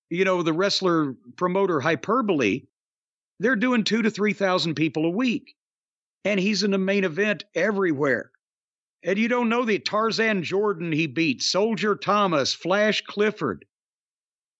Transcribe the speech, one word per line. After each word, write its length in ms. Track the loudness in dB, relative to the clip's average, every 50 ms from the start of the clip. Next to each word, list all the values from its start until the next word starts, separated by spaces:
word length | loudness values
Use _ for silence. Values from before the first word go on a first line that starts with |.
| _ -6
you 140 | -2 0 2
know, 200 | 2 2 2 2
the 100 | 0 0
wrestler 600 | 2 0 0 0 0 2 2 2 2 2 0 -4 -8 -14 -16 -8
promoter 460 | -2 -2 0 2 2 2 2 0 0
hyperbole. 840 | 0 0 -2 -2 -2 0 0 0 2 2 2 2 2 2 2 0 -4 -10 _ _ _ _ _ _ _ _ _ _ _ _ _ -2
They're 160 | 0 0 2 2
doing 260 | 2 2 2 2 0
two 180 | 0 0 0
to 80 | 0 0
three 240 | 0 0 -2 -2 0
thousand 420 | 0 0 0 2 0 0 -2 -2
people 300 | -2 -2 -2 0 0 -2
a 60 | 0
week. 440 | 0 0 0 0 -2 -2 -6 -10 -20 _ _ _ _ _ _ _ _ _ _ _ _ _ -2
And 160 | -2 0 0
he's 240 | 0 0 0 0 0
in 80 | 0
the 60 | 0 0
main 260 | 0 0 0 0 0
event 400 | 0 -2 -2 -2 -2 -2 -4 -6 _ -4
everywhere. 800 | -2 -2 0 0 0 0 0 0 0 0 0 0 0 -2 -8 _ _ _ _ _ _ _ _ _ _ _ _ _ _ -4
And 140 | -2 0 0
you 100 | 0 0
don't 220 | 0 0 0 0
know 160 | 0 0 0
the 140 | 0 -2 -2
Tarzan 640 | -2 -4 -2 -2 -2 0 0 0 0 0 0 0 -2
Jordan 480 | -2 -2 -2 0 -2 -2 -4 -4 -2
he 160 | -2 -2 -2 -2
beat, 340 | -2 -2 0 0 0 -2
Soldier 540 | -2 -2 0 0 0 0 0 0 0 0 -2
Thomas, 580 | -2 0 0 2 2 2 2 2 2 0 0 -2
Flash 480 | -4 -2 0 0 2 2 2 0 -2
Clifford. 640 | -4 -6 -4 -2 0 0 0 -2 -4 -4 -4 -6 -10 _ _ _ _ _ _ _ _ _ _ _ _ _ _ _ _ _ _